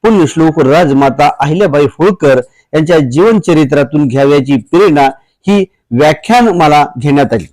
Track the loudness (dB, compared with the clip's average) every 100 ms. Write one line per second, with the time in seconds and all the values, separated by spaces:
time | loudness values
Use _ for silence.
0 | 0 0 0 0 -2 0 0 2 2 0
1 | 0 0 -2 -2 -4 -2 -2 0 -2 0
2 | -2 0 0 0 -4 _ _ -4 0 0
3 | 0 0 2 0 0 0 0 0 -2 -2
4 | -2 0 0 0 0 -4 -2 0 2 2
5 | 0 -2 _ _ -2 -2 -2 _ _ 0
6 | 0 -2 0 2 2 0 2 2 0 -4
7 | -2 0 0 -4 -6